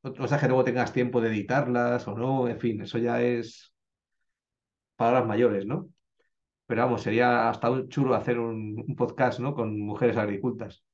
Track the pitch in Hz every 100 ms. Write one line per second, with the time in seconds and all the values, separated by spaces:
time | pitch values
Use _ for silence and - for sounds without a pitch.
0 | 131 - 123 143 127 127 123 123 113 127
1 | 123 123 113 107 101 131 123 123 120 123
2 | - 104 123 135 123 113 120 107 95 117
3 | 120 120 123 120 117 - - _ _ _
4 | _ _ _ _ _ _ _ _ _ -
5 | 117 127 113 107 120 101 98 165 - _
6 | _ _ _ _ _ _ _ 117 127 110
7 | 101 110 123 117 113 113 117 131 127 -
8 | 131 113 123 120 117 110 107 107 - -
9 | 120 - 127 110 131 147 110 104 104 104
10 | 120 113 104 98 123 - 104 - _